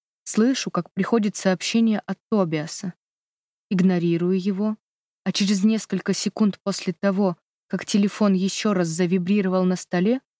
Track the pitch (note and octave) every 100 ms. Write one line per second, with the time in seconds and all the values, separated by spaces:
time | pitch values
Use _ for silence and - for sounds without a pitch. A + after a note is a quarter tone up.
0 | _ _ - - A#3 C4+ - F3+ E3+ -
1 | F#3 A#3 G#3 - G3 F#3 - A3+ A3+ G#3+
2 | - F#3+ _ G#3+ F3+ D#3 D3+ - F#3+ -
3 | _ _ _ _ _ _ _ F#3 F#3 F3+
4 | E3+ E3+ F3 F#3+ F#3 F#3+ G#3+ A3 _ _
5 | _ _ - - G3 G3+ G#3 A3 - F#3+
6 | - F#3+ - - G#3+ F#3 - F#3+ - F3
7 | G3+ F#3+ G3+ F3 _ _ _ F#3 - G#3
8 | G3+ - G#3 F#3+ F#3+ - A3 G3 E3+ D#3+
9 | F3+ F#3+ F3 G#3 F#3+ F#3 F#3 F3+ - F3+
10 | F#3 B3+ - _